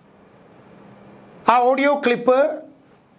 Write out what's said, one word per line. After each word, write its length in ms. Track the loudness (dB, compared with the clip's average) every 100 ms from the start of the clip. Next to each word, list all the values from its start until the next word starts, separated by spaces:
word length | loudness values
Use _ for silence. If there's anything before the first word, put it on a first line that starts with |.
| _ _ _ _ -20 -20 -20 -20 -20 -20 -20 -20 -20 -8 0
ആ 40 | 2 2
ഓഡിയോ 240 | 0 0 0
ക്ലിപ്പ് 340 | -2 -2 0 0 0 -4 -16 -20 _ _ _